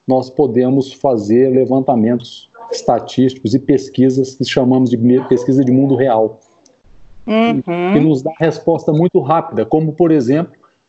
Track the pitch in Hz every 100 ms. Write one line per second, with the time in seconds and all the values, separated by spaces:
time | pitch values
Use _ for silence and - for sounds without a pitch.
0 | - 131 131 - 139 113 127 135 127 -
1 | 139 117 104 120 131 127 120 131 131 120
2 | 110 123 - - - - - - - 117
3 | - - 131 - 107 127 - 135 - -
4 | 131 131 131 - 127 143 127 131 127 117
5 | 120 127 123 123 - 131 127 127 139 123
6 | 131 110 110 110 _ _ _ _ _ -
7 | - - - 220 233 - - 170 180 196
8 | 156 135 147 - 160 - - 160 - 151
9 | 175 185 135 165 - - 107 156 160 151
10 | 170 156 117 147 175 - _ _